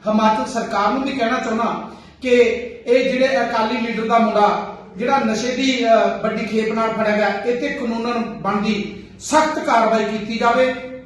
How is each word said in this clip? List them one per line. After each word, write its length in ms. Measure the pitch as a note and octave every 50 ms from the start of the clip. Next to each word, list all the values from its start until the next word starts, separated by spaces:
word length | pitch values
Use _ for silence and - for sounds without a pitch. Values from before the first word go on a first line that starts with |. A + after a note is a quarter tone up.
| - G#3+
ਹਿਮਾਚਲ 360 | G#3+ A3 A3 G#3+ G#3+ A3 -
ਸਰਕਾਰ 460 | - - A3+ F#3+ - G#3+ G3 G3+ G#3+
ਨੂੰ 100 | C4 C4+
ਵੀ 100 | C4 -
ਕਹਿਣਾ 280 | B3+ B3+ A3+ A#3 B3+ A#3+
ਚਾਹੁੰਦਾ 500 | B3+ A#3 A3 A3+ - - - - - - - - - - - -
ਕਿ 80 | - B3+ B3 B3 A#3 A3+ G#3 - - - - - -
ਇਹ 260 | A#3+ B3 C4+ C4+ C4
ਜਿਹੜੇ 300 | B3 C4 C4 C#4 C4 B3
ਅਕਾਲੀ 360 | A#3 A#3 A#3 A3+ A3 A3+ B3
ਲੀਡਰ 300 | A3+ A3+ A#3 G3+ - -
ਦਾ 120 | - A#3 A3+
ਮੁੰਡਾ 560 | A3 G#3+ G3+ G#3 G#3 G#3 - - - - - - - - -
ਜਿਹੜਾ 220 | F#3 A#3+ C4 C#4 C4+
ਨਸ਼ੇ 360 | A3+ A3 G#3+ - B3 B3 -
ਦੀ, 300 | C4 C4+ C4 B3+ A#3+ A#3
ਅ, 360 | A3+ A3+ G#3 G3 G3 - - G#3
ਵੱਡੀ 220 | A3 G#3 A3+ -
ਖੇਪ 280 | G3+ G#3 A3 A3 A3 A3
ਨਾਲ 160 | A3+ A3+ A3+
ਫੜਿਆ 280 | A3 G#3+ G#3+ G#3+ G#3
ਗਿਆ, 100 | G#3 G#3
ਇਹ 340 | G3 G3+ - - A#3+ A#3+ -
ਤੇ 80 | C#4+ C#4
ਕਾਨੂੰਨਨ 540 | - C#4 B3 A3+ A3+ A3+ A3+ A#3+ A#3+ A3+ G#3+
ਬਣਦੀ 800 | - - - - G3 G#3 G#3 G#3 A3 G#3 - - - - - - - - -
ਸਖਤ 400 | - - C#4 D#4 D#4 D4+ - -
ਕਾਰਵਾਈ 460 | - D4 A#3 A3+ A3+ A3 A3 A3 G#3
ਕੀਤੀ 320 | G#3 A3 - - A3+ A3+
ਜਾਵੇ 360 | A3+ B3 A#3+ A#3+ C4 C4 B3+ - - - - - - -